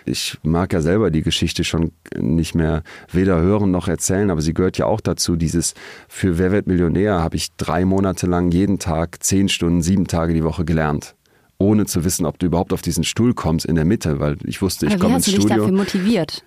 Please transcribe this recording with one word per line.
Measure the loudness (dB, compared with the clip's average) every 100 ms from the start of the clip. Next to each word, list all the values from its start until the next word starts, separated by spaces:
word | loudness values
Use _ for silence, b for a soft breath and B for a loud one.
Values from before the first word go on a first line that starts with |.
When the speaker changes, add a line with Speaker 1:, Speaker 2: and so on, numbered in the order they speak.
| -6
Speaker 1:
ich | -4 -6 -4
mag | -2 0 0
ja | 0
selber | 2 2 2
die | 0
Geschichte | 0 0 -2 -2
schon | -2 0 -2 -4 -10 -4
nicht | 0 0 0
mehr | 0 0 0 B B B
weder | 0 2 2
hören | 2 2 2
noch | 0 -2
erzählen, | -2 -2 0 0
aber | 0
sie | -2
gehört | 0 0 0
ja | 0
auch | 0
dazu, | -2 -2 -2 0
dieses, | 0 0 -2 B B B B
für | -4 0 2
Wer | 2
wird | 0 0
Millionär | 2 2 2 2 0
habe | 0 -2
ich | -6 -8
drei | -4 0 2
Monate | 2 0 0 0
lang | 0 2
jeden | 2 2 0
Tag | -2 -2 -4 -4
zehn | -2 2 2
Stunden, | 0 2 2
sieben | 2 2 0
Tage | 0 0 0
die |
Woche | 0 -2
gelernt, | -2 0 0 -2 -6 -18 b b b -2
ohne | 2 4 2
zu | 0
wissen, | 0 0 -4
ob | -2
du | 0
überhaupt | 0 0
auf | -4
diesen | -2 -2
Stuhl | -2 0 0
kommst | 0 -2 -2 0
in |
der | 0 2
Mitte, | 0 0 -2
weil | -2 -4
ich | -6 -4
wusste, | -4 -2 0
Speaker 2:
Aber |
Speaker 1:
ich | 2
Speaker 2:
wie |
Speaker 1:
komme | 2 2
Speaker 2:
hast | 2
Speaker 1:
ins | 2
Speaker 2:
du |
dich |
Speaker 1:
Studio. | 2 2
Speaker 2:
dafür | 2 0
motiviert? | 0 -2 0 0 -2 -8